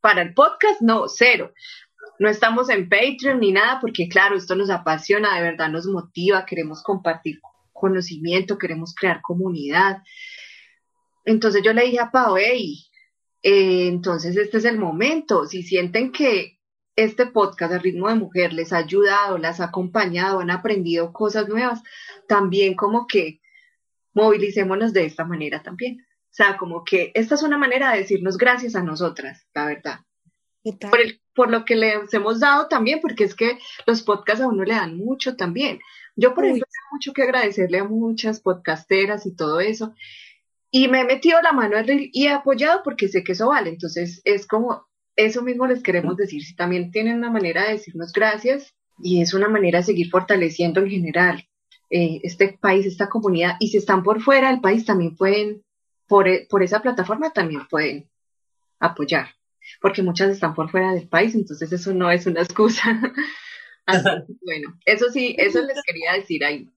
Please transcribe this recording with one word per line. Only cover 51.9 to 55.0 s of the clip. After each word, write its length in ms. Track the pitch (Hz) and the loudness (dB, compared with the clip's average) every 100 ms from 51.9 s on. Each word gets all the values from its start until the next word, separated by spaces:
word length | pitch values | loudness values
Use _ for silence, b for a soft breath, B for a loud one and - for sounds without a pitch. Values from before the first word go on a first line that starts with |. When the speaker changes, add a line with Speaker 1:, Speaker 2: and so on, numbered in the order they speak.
| 175 170 160 | 0 0 -2
Speaker 1:
este 340 | 180 175 196 - | -8 0 0 2
país, 240 | 202 190 196 | 2 2 2
esta 240 | 180 202 | -2 -4
comunidad. 460 | 226 208 170 175 175 | 0 0 2 0 0
Y 80 | 208 | 0
si 80 | 208 | 0
están 260 | 202 190 | 2 2
por 180 | 185 220 | 2 2
fuera 280 | 277 269 262 | 4 4 4
del 120 | 254 | 2
país, 240 | 190 226 226 | 2 2 2
también 300 | 196 | 0